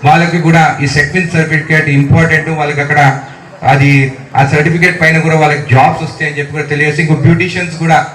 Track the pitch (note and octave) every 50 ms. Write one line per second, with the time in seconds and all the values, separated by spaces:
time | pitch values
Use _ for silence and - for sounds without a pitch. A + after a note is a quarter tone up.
0 | - C#3+ D#3 E3+ E3+ E3 D#3+ F3 D#3 D#3+ E3 D#3+ D#3+ D3+ D3 - C#3+ C#3 - D3
1 | C#3 - - F#3 F#3 E3+ - E3 D#3+ D3 D#3+ D3+ D3+ - D#3 D#3 D#3 D3 C#3+ C#3
2 | C#3+ C#3 D#3+ E3 D#3+ D#3+ D#3+ D#3 - D#3+ D#3+ D#3 D3 D3 D3 C#3+ C#3 C#3+ - D3
3 | C#3+ C#3 - - - - - - - - - - - - - C#3 C#3 C#3+ C#3+ C#3
4 | C3 B2+ - - - - - A#2+ A#2+ - D#3 D3+ D3+ E3 E3 E3+ E3 F#3 - -
5 | D#3+ D#3+ D#3+ D#3+ D#3+ D#3+ D#3 D#3 D#3 D3+ C#3+ C3+ - - A#2+ B2+ C#3 F#3+ E3+ -
6 | D#3+ C#3+ - - D#3 D3+ D3 C#3+ C#3+ C#3+ D3 D#3 D3 C#3+ D3 C#3+ D3+ D3+ D3 -
7 | E3+ D3+ D#3+ C#3+ - E3 E3+ E3 F3 F#3 F3 F3+ F3 E3+ - - E3 E3 D#3+ D3
8 | - - -